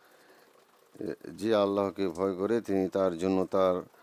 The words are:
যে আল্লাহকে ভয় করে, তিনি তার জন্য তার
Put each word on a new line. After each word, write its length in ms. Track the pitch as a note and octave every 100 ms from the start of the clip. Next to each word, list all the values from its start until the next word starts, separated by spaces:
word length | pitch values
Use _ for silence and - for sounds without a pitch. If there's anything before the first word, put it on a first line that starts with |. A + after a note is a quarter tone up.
| _ - - - _ _ _ _ _ - - - -
যে 260 | E2+ G#2+ G#2+
আল্লাহকে 520 | G2+ G2+ G2 F#2 F#2+
ভয় 280 | D#2+ G2 F2+
করে, 260 | G2+ A2+
তিনি 280 | G2+ G2 F#2
তার 280 | G2 F#2+ E2
জন্য 300 | F#2+ F#2+ F#2
তার 300 | G2 F#2 F2+ - -